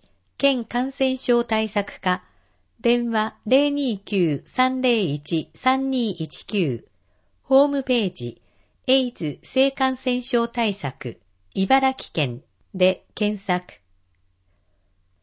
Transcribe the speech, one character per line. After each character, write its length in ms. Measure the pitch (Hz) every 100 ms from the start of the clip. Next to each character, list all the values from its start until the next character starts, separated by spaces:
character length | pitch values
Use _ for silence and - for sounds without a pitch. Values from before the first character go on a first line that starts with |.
| _ _ _ -
県 260 | 277 262
感 280 | 226 247 262
染 240 | - 262 262
症 260 | - 240
対 240 | 240 220 220
策 320 | - 196 -
課、 220 | 190 180 _ _ _ _ _ _
電 300 | 233 240 240
話 260 | 226 214 - -
零 240 | 262 294
二 280 | 285 277 202
九 440 | - 202 170 143 -
三 340 | - 254 262
零 240 | 254 233
一 460 | 180 143 - 165 -
三 360 | - 254 262 269
二 200 | 262 233
一 340 | 185 156 -
九、 420 | - 208 160 117 - _ _ _ _ _
ホ 220 | - 269
ー 40 | 285
ム 140 | 277
ペ 240 | 262 247 202
ー 60 |
ジ、 300 | - 120 - _ _ _ _ -
エ 120 | 269
イ 140 | 254
ズ 260 | - 156 139
性 300 | - 262 269
感 240 | 269 262 262
染 260 | - 247
症 240 | 247 240 233
対 260 | - 220
策、 440 | 196 139 - 123 - _ _ _
茨 400 | 202 190 262 262 262
城 140 | -
県 300 | - 135 120 _ _ _
で 300 | 190 185 185 _
検 280 | - 208 208
索。 320 | - 180 - - _ _ _ _ _ _ _ _ _ _ _ _ _ _